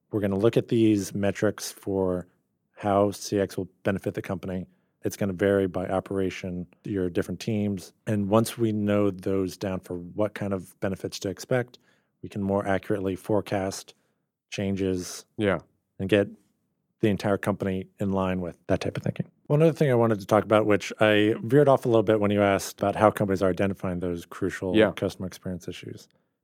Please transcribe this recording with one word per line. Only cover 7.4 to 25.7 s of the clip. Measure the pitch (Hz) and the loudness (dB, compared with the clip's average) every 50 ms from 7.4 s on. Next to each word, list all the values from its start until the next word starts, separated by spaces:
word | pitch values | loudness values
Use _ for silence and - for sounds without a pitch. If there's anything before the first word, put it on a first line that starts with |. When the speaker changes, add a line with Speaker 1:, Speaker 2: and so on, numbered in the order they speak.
| - - 110 104 104 101 101 87 - - _ _ _ | -4 -4 -2 -2 -2 -2 -4 -6 -8 -14 _ _ _
Speaker 1:
And | 113 107 104 101 | -4 -2 -2 0
once | 95 107 113 113 - - | 2 2 2 2 0 -2
we | 120 117 110 | -2 -2 -2
know | 107 107 104 104 104 104 104 101 | 0 0 0 2 2 2 2 0
those | 92 92 92 98 98 98 95 90 - | 0 -2 -4 -2 0 0 -2 -4 -4
down | - 104 95 92 90 | -6 -6 -6 -6 -6
for | - - 90 | -8 -10 -10
what | 87 87 87 90 98 107 104 - | -10 -10 -8 -4 -4 -4 -4 -4
kind | - 107 98 | -6 -6 -4
of | 98 92 85 - _ _ | -4 -6 -8 -12 _ _
benefits | - 98 92 - - 92 - - | -6 -6 -4 -6 -8 -10 -8 -8
to | - 98 | -8 -8
expect, | 87 - - - 131 123 120 - - _ _ _ _ _ _ _ _ _ - | -8 -8 -4 -2 -2 -2 -2 -4 -12 _ _ _ _ _ _ _ _ _ -18
we | |
can | 92 - 101 | -12 -8 -6
more | 98 98 98 101 98 | -2 0 0 0 0
accurately | 98 95 92 - - 107 98 92 95 92 | 0 -2 -2 -2 -2 -4 -2 -2 -4 -4
forecast | - - - 107 98 92 - 107 98 95 98 - - - - _ _ _ _ _ _ _ _ _ _ _ _ | -4 -2 -2 -2 -2 0 -2 -4 -4 -4 -4 -6 -8 -14 -18 _ _ _ _ _ _ _ _ _ _ _ _
changes | - 104 98 98 98 92 95 92 92 90 87 - - - - _ _ | -8 -6 -4 -4 -2 -2 0 -2 -2 -2 -4 -8 -12 -16 -18 _ _
Speaker 2:
Yeah. | - 107 98 90 78 - _ _ _ _ _ _ - | -2 0 0 0 -2 -4 _ _ _ _ _ _ -8
Speaker 1:
and | 95 92 | 0 2
get | 107 101 101 - - - _ _ _ _ _ _ _ _ _ _ _ _ | 2 2 2 0 -4 -12 _ _ _ _ _ _ _ _ _ _ _ _
the | - | 0
entire | 107 98 - - 104 98 | 0 0 0 0 -2 -2
company | 95 - 104 98 - 98 98 95 95 92 - _ - | 0 0 -2 -2 -2 -2 -2 -2 -4 -6 -10 _ -6
in | 104 98 | -4 -2
line | 95 95 95 92 92 92 | 0 0 0 0 -2 -2
with | 87 82 - - _ | -4 -8 -10 -10 _
that | - 98 - | -2 -2 0
type | - - - | 0 -4 -6
of | - - | -4 -6
thinking. | - - - - - _ _ _ | -4 -4 -6 -8 -10 _ _ _
One | - 147 147 | 0 2 4
other | 160 165 147 | 4 4 4
thing | - 160 135 | 2 2 2
I | 123 | 4
wanted | 117 117 113 110 95 | 4 4 4 2 0
to | 98 | 2
talk | - 110 104 - | 2 2 2 4
about, | 104 110 107 107 | 4 4 4 6
which | 104 101 92 - - - - | 4 2 2 2 -6 -2 2
I | 110 107 107 104 107 107 117 208 - | 4 4 6 6 4 2 2 0 0
veered | 113 131 147 143 135 | 4 4 6 8 6
off | 131 - - | 6 4 4
a | |
little | 127 113 113 101 | 4 4 4 4
bit | 110 110 107 | 4 2 2
when | 101 101 | 2 2
you | 104 104 | 4 4
asked | 101 98 98 95 - - - - | 4 4 4 2 0 -6 -6 -2
about | 101 101 98 | -2 -2 2
how | 101 107 104 | 4 4 4
companies | - - 107 95 95 87 95 | 4 2 0 0 2 2 2
are | 92 | 2
identifying | 90 - 101 98 92 - - 92 90 87 | 2 2 0 -2 -2 -4 -6 -6 -4 -4
those | 92 87 87 85 - | -4 -4 -4 -6 -8
crucial | - - - 101 87 - - 95 92 90 | -12 -8 -4 -4 -4 -4 -4 -4 2 4
Speaker 2:
Yeah. | 107 110 95 | 4 4 4
Speaker 1:
customer | - - 101 92 - - 95 | 2 -2 -4 -4 -4 -6 -10
experience | 87 - - - 92 90 85 - | -10 -10 -10 -10 -10 -10 -8 -10
issues. | 90 | -12